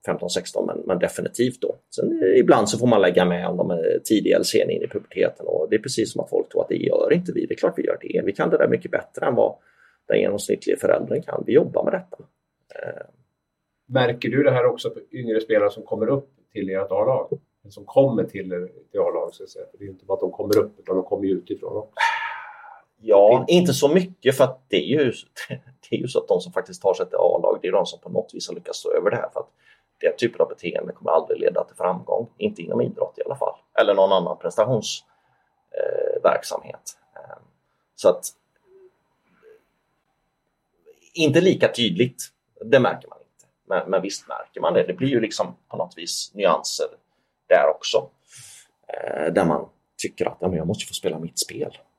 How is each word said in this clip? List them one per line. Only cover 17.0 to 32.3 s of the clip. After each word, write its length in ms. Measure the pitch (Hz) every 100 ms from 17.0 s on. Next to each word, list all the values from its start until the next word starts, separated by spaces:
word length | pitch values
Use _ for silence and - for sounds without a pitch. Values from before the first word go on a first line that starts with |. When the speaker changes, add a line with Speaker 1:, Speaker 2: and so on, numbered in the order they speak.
| 107 - - - _ _ 101
Speaker 2:
Som 160 | -
kommer 400 | 101 135 139 110
till, 440 | 92 98 92 90 90 - _
till 100 | 98
A-lag, 340 | 85 - 71
så 80 | -
att 80 | -
säga. 140 | - -
För 80 | -
det 60 |
är 20 | 101
ju 60 |
inte 120 | 95
bara 100 | -
att 60 | 95
de 120 | 92
kommer 260 | - 101 104
upp, 200 | - -
utan 180 | - 95
de 80 |
kommer 200 | 92 98
ju 100 | 98
utifrån 420 | 90 - - 92 104
också. 160 | - - - - - - - - - - _ _
Speaker 1:
Ja, 400 | 110 101 101 127 -
Speaker 2:
Finns 120 | 175
Speaker 1:
inte 120 | 180
så 160 | 131 139
mycket, 480 | 175 185 - 123 -
för 80 |
att 200 | 127 - _
det 80 | 92
är 100 | 76
ju, 260 | 143 131
<laughs> 0 | - - - - 131 - _ -
det 60 | -
är 40 |
ju 80 | 123
så 100 | -
att 100 | -
de 120 | 92
som 120 | 90
faktiskt 300 | 92 90 90
tar 120 | 98
sig 120 | 90 90
till 120 | 87
A-lag, 400 | 87 - - -
det 60 | -
är 40 |
de 140 | 98 87
som 140 | -
på 80 | -
något 220 | 87 -
vis 140 | - -
har 60 |
lyckats 240 | - - -
stå 140 | -
över 180 | 90 90
det 60 | 117
här. 120 | -
För 80 | -
att 80 | - _ _ _ _ _
den 140 | 85 -
typen 240 | 117 -
av 80 | -
beteende 440 | - 87 - -
kommer 180 | - -
aldrig 300 | 80 - 80
leda 240 | - 85
till 120 | - -
framgång. 520 | 90 90 - - 123